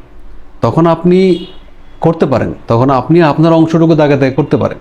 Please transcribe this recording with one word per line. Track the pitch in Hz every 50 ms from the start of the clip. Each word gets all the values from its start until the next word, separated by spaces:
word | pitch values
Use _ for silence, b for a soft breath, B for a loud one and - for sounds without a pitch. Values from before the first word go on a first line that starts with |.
| - - - - - - - - - - - -
তখন | - 117 113 160 165 175
আপনি | 165 165 - 175 180 185 190 190 175 170 - - - - - - - - - - - -
করতে | - 160 165 - 196
পারেন, | 151 123 110 107 90 - - - -
তখন | 117 113 127 135
আপনি | 139 127 131 - 165 175
আপনার | 170 151 - - 156 165 165
অংশটুকু | 165 160 160 170 165 165 165 165
দাগে | 151 151 143 147 131
দাগে | 135 131
করতে | 131 156 147 139 - 127
পারেন, | 107 - - -